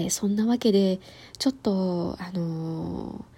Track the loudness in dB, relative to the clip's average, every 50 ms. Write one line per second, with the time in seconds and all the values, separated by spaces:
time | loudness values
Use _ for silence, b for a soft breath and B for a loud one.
0 | 0 0 -2 -2 0 0 0 2 2 2 2 2 4 4 6 6 6 4 2 0
1 | B B B B B B B B 0 0 0 0 0 0 2 2 2 2 0 0
2 | -2 -2 -4 -6 -8 -6 -4 -4 -4 -2 -4 -4 -4 -4 -6 -6 -6 -6 -6 -8
3 | -8 -10 -10 -12 -14 -16 b